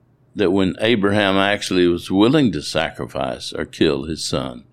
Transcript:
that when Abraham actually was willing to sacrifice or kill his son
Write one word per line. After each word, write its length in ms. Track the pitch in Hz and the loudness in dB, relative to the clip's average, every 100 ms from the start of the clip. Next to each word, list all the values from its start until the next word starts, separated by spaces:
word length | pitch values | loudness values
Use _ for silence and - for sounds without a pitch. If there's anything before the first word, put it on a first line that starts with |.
| _ _ _ | _ _ _
that 160 | - 92 | -2 0
when 240 | 98 92 - | 2 0 0
Abraham 580 | 110 120 98 104 98 98 | 0 2 2 2 2 2
actually 500 | 98 101 - 92 87 | 2 0 0 2 2
was 240 | 87 - | 0 0
willing 400 | 95 113 156 123 | 4 4 4 2
to 100 | 76 | 0
sacrifice 920 | - 78 78 - 62 67 65 62 - | -4 -2 -2 -6 -8 -6 -6 -6 -10
or 120 | - | -8
kill 380 | 85 - 85 69 | -6 0 0 0
his 200 | 76 78 | -4 -8
son 420 | - 73 65 60 - | -4 -4 -6 -10 -18